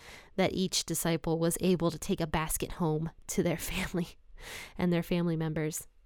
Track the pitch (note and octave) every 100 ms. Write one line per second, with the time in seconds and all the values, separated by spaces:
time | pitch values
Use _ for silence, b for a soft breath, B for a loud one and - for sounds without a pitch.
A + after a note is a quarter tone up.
0 | B B B - F#3 - F#3 - - E3
1 | E3+ E3 E3+ E3 E3 E3+ F3+ F3+ E3+ E3
2 | - F#3+ E3 D#3+ D#3 - D3+ - E3+ D#3
3 | D#3+ - - - F3 D#3+ - E3+ F#3 F3
4 | E3+ - - - B B B - F3 E3+
5 | E3+ F3 F3 D#3+ D#3+ D#3 D#3 D#3 - -